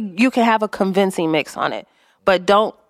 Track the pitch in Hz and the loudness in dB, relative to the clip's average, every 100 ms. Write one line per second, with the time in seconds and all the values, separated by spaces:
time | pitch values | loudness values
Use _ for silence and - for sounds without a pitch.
0 | 214 175 254 247 233 220 214 - 190 185 | -2 0 0 2 2 2 -2 -2 -2 0
1 | 196 190 165 156 - - 143 110 - _ | 0 0 0 0 -2 -6 -6 -6 -14 _
2 | _ _ - 180 180 202 214 - | _ _ 0 0 4 2 2 -4